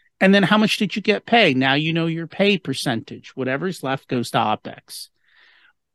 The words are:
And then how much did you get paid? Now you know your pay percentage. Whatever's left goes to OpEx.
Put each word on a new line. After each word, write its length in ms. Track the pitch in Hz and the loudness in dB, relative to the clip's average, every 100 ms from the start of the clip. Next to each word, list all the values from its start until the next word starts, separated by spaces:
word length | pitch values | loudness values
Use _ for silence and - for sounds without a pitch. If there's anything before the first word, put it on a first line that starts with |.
| _ - | _ 0
And 140 | 190 | 4
then 80 | 202 | 4
how 160 | 175 208 | 4 2
much 180 | 214 - | 2 0
did 200 | 202 214 | -4 -2
you 60 | |
get 240 | 208 202 - | -2 -2 2
paid? 300 | 233 185 131 | 4 4 4
Now 180 | 135 | 2
you 180 | 139 156 | 2 0
know 140 | 165 165 | -2 -2
your 200 | 165 165 | -4 -6
pay 320 | - 202 196 | 0 0 0
percentage. 800 | - 131 143 113 - - - - | -2 -6 -4 -4 -6 -16 -14 -8
Whatever's 480 | 131 139 185 170 | -4 -4 -6 -6
left 240 | 131 135 - | -6 -6 -4
goes 240 | 127 110 | -4 -2
to 60 | 131 | -2
OpEx. 720 | 110 107 - - - - - _ _ _ _ _ _ _ _ | 0 -2 -6 -16 -18 -18 -18 _ _ _ _ _ _ _ _